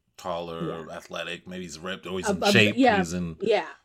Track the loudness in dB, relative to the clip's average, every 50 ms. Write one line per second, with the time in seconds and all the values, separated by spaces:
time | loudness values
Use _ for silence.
0 | _ _ _ -10 -6 -6 -4 -4 -4 -6 -6 -6 -4 -4 -6 -6 -8 -10 -12 -14
1 | -12 -10 -10 -8 -6 -8 -8 -10 -10 -12 -10 -10 -10 -10 -12 -10 -8 -8 -8 -8
2 | -8 -6 -6 -4 -2 -2 -2 2 2 6 6 6 6 6 6 6 6 6 6 4
3 | 0 0 -2 -4 -4 -4 -4 -4 2 2 2 2 0 -4 -12 _